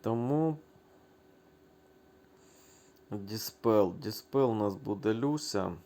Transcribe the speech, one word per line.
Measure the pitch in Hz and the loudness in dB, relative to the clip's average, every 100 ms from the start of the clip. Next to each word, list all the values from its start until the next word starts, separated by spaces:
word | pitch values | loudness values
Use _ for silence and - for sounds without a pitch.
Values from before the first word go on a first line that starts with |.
тому | 113 117 120 147 160 151 - - _ - - - - - - - - - _ - - - - - - - - - - - - | -2 -2 0 0 0 -2 -10 -20 _ -20 -20 -20 -20 -20 -20 -20 -20 -20 _ -20 -20 -20 -20 -20 -20 -20 -20 -20 -20 -20 -12
Діспел. | 104 98 110 - - 117 107 95 90 | -10 -8 -10 -10 0 4 6 6 2
Діспел | 107 - - 139 131 | -8 -10 -4 2 2
у | |
нас | 110 104 95 | 2 0 -2
буде | 110 101 104 | -6 -2 0
Люся. | 110 143 151 - 101 95 87 | 0 0 -2 -4 -4 -4 -6